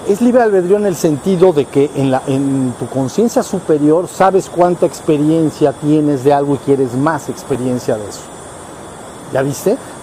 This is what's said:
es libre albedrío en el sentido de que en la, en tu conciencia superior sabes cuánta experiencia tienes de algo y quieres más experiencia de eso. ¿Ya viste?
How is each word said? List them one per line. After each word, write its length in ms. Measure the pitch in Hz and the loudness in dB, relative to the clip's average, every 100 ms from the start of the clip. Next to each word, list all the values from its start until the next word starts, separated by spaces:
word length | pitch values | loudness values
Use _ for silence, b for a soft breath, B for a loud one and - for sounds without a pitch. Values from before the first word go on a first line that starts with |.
| - | -2
es 120 | 202 | 2
libre 220 | 240 247 | 4 4
albedrío 340 | 226 190 175 208 | 4 2 2 2
en 100 | 208 | 2
el 100 | 170 | 0
sentido 560 | 170 143 190 180 185 | 0 0 0 4 4
de 140 | 147 127 | 4 0
que 240 | 139 143 - | 2 0 0
en 140 | 135 | 0
la, 120 | 127 - | 0 0
en 480 | 135 139 135 127 117 | -2 0 0 -2 -4
tu 80 | 120 | -6
conciencia 560 | 135 131 - 226 254 | -4 -2 0 0 0
superior 680 | 196 190 - 151 147 160 - | -2 -2 0 2 4 2 0
sabes 400 | - 190 185 - | 0 2 2 0
cuánta 380 | 170 180 180 170 | 2 2 2 0
experiencia 880 | - - 151 151 165 151 - 143 | 0 0 2 2 2 0 2 0
tienes 520 | 131 147 151 147 139 | 0 0 2 2 2
de 80 | 131 | 2
algo 220 | 143 143 | 2 2
y 40 | 139 | 0
quieres 360 | - 135 131 | 2 2 2
más 340 | 123 151 151 - | 0 -2 -2 -6
experiencia 680 | - - 131 127 123 - 110 | -10 -6 -4 -2 -4 -4 -4
de 120 | 101 | -6
eso. 120 | - - - - - - - - - - - - | -14 -16 -18 -18 -18 -18 -18 -18 -18 -18 -18 -6
¿Ya 100 | 131 | -2
viste? 340 | 139 135 190 254 B B | -2 -2 -2 -2 B B